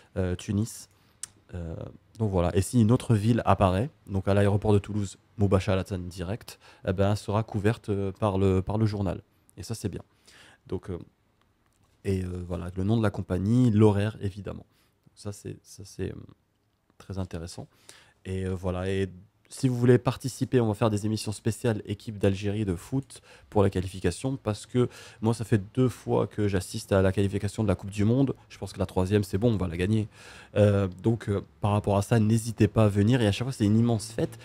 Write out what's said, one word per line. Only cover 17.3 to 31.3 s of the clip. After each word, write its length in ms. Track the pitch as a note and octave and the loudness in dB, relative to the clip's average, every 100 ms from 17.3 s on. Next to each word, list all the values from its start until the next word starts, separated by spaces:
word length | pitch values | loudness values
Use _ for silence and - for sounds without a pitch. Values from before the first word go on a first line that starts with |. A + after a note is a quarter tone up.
| E2+ E2+ - C#3+ _ _ - _ _ | -8 -10 -14 -16 _ _ -20 _ _
Et, 220 | F#2+ F#2+ F#2 | -10 -6 -4
euh, 80 | |
voilà. 360 | F#2 F#2 F2+ F#2+ | -4 -4 -4 -2
Et 200 | F#2+ G2 F2+ - _ _ | -2 -2 -6 -20 _ _
si 200 | - C3 | -4 -2
vous 80 | B2 | 2
voulez 220 | B2 B2 | 6 6
participer, 600 | - - C3 - C3 B2+ | 4 -4 -6 -6 0 2
on 60 | A2+ | 2
va 80 | |
faire 160 | G#2 A#2 | 2 0
des 160 | G#2 G#2+ | 0 -2
émissions 240 | A2 - | -4 -6
spéciales 500 | G#2 A#2 - A#2+ G#2+ - | -6 -6 -4 -2 -2 -4
équipe 320 | G#2 - G#2 | -10 -10 0
d'Algérie 460 | G2+ F#2+ G#2 G#2 | 0 0 -2 -4
de 100 | G2+ | -2
foot 480 | E2+ - C3+ - - - - - | -4 -4 -6 -6 -14 -20 -20 -4
pour 140 | G#2 | 2
la 80 | G2+ | 2
qualification, 680 | F#2 F#2+ F#2+ F2+ - C3 C3+ | 2 -4 -2 -4 -2 -4 -4
parce 300 | A2 G#2 - | -4 -6 -2
que 220 | B2 B2 - - - | 0 0 -2 -20 -4
moi, 140 | A2 | -2
ça 100 | A#2 | -2
fait 180 | A#2 A2 F#2+ | 0 0 0
deux 160 | - B2+ | 0 0
fois 380 | - - A#2+ A2+ | 0 -2 -2 -2
que 220 | - G#2 | -2 0
j'assiste 420 | F#2+ - A2 - | 0 -4 -8 0
à 100 | G2 | 2
la 120 | F#2+ | 4
qualification 500 | G2 G2 G2+ G2+ - | 2 0 -2 -6 -2
de 60 | G#2+ | 0
la 80 | F#2 | 0
Coupe 160 | G2+ | -2
du 120 | G2+ | -2
Monde. 300 | G#2 B2 C#3 - - | 2 2 2 -2 -12
Je 100 | - | -14
pense 140 | G2 | -12
que 80 | - | -6
la 60 | F#2+ | -4
troisième, 360 | - F#2 G#2 | -2 2 2
c'est 160 | G2+ F#2+ | 0 0
bon, 160 | A#2+ | 0
on 20 | G#2 | 0
va 120 | F2 | -2
la 80 | E2+ | -2
gagner. 320 | F#2 A2 G#2+ - - - - G#2 | 0 0 -2 -10 -20 -20 -4 4
Euh, 320 | G#2 G2+ F#2+ F#2 | 4 4 0 -2
donc, 240 | A2+ A#2 | -2 -2
euh, 160 | - | -2